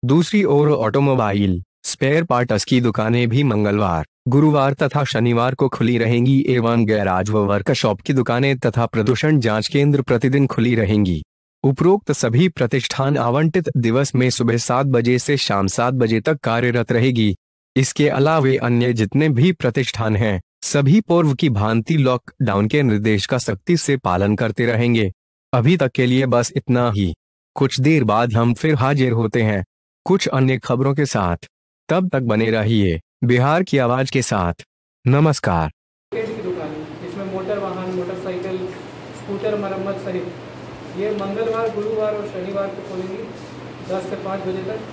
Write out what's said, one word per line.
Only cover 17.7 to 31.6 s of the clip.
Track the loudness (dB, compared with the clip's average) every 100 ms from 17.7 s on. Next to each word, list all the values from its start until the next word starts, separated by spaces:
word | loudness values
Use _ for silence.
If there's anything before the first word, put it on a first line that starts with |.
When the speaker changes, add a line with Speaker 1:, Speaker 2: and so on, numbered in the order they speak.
| 0
Speaker 1:
इसके | 0 2 2
अलावे | 4 2 4 2 2
अन्य | 2 2 2
जितने | 0 0 2 2
भी | 4 2
प्रतिष्ठान | 2 0 0 -4 -2 0 0
हैं, | 0 -2 -6 _
सभी | -4 0 4 4
पूर्व | 4 2 2
की | 2 0
भांति | 0 0 0 0 0
lockdown | 2 0 -4 _ -2 0 2
के | 2
निर्देश | 2 2 2 0 0
का | -4
सख्ती | -2 -6 0 -2
से | 0 -2
पालन | 0 0 2 0
करते | -2 -2 -2
रहेंगे। | 0 2 2 0 -4 _ _ _
अभी | 0 2 2
तक | 0
के | 0 2
लिए | 2 2
बस | 2 0 -4
इतना | 0 0 2
ही। | 0 -2 -2 _ _ _ -2
कुछ | -2 2
देर | 2 4
बाद | 2 2 2
हम | 2 2
फिर | 0 0
हाजिर | 0 2 2 2
होते | 2 0 0
हैं | 0 0 -4 _ _ _ -2
कुछ | 0 0
अन्य | 0 2 0
खबरों | -2 0 0
के | 0 0
साथ। | 0 -2 -2 -8 _